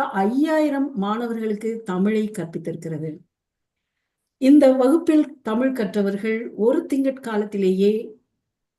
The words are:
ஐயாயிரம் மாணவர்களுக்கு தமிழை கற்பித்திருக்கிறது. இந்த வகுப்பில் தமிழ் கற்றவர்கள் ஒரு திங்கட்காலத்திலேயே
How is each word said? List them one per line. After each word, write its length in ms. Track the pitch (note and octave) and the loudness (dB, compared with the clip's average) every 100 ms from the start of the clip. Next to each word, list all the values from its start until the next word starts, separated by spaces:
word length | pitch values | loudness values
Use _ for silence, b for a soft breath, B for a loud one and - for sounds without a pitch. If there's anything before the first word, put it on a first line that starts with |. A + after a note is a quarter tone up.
| C#4 | 0
ஐயாயிரம் 760 | G3+ G3+ C4 D#4+ D#4 D4+ C#4 C#4 | 0 0 0 0 2 0 0 -4
மாணவர்களுக்கு 880 | G3+ G3 A3 A#3+ A3+ A3 G#3 A3 A3+ | -4 -4 -4 -4 -4 -4 -4 -6 -8
தமிழை 420 | A3+ F3+ G3 A3 G#3+ | -6 -2 0 0 -2
கற்பித்திருக்கிறது. 800 | - D#3+ E3 E3 D#3+ D#3+ D#3 D#3 E3 _ _ _ _ _ _ _ _ _ _ _ _ | -6 -8 -8 -10 -10 -8 -8 -8 -12 _ _ _ _ _ _ _ _ _ _ _ _
இந்த 360 | C4 D4 C4+ | 6 8 8
வகுப்பில் 540 | C4 B3+ D#4+ E4 D#4 D4 - | 6 4 2 4 2 2 -4
தமிழ் 300 | - A3 C4 | -6 -2 -2
கற்றவர்கள் 800 | B3+ G3+ G#3 G3 G3+ A3 A3 A#3+ | -2 -2 -2 -2 -2 -4 -4 -6
ஒரு 320 | - A3 D4+ - | -2 0 0 0
திங்கட்காலத்திலேயே 1000 | C4+ C4+ C4 A#3 G#3+ G#3 G3+ F#3+ F#3+ G3+ A3 A#3 - _ _ _ _ _ | -2 -2 -4 -4 -4 -4 0 0 2 2 0 -4 -16 _ _ _ _ _